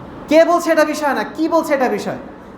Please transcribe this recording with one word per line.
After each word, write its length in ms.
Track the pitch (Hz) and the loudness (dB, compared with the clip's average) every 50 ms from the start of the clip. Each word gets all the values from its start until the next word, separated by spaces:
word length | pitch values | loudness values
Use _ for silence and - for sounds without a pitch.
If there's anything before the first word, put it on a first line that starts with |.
| - - - - - - | -16 -16 -16 -12 -2 4
কে 160 | 294 320 330 | 6 6 6
বলছে 280 | 311 349 339 339 320 320 | 6 4 0 2 0 2
এটা 120 | 311 302 | 2 2
বিষয় 300 | 302 294 294 294 285 254 | 0 0 -4 -2 -2 -2
না, 100 | 226 208 | -2 -4
কি 240 | - - 294 320 320 | -6 -6 -4 -4 0
বলছে 260 | 330 320 311 311 302 | 0 0 0 2 0
এটা 140 | 262 254 226 | 0 0 0
বিষয়। 280 | 208 196 - 190 139 - - - - - - - - | -2 -4 -6 -6 -8 -10 -12 -16 -18 -20 -20 -20 -20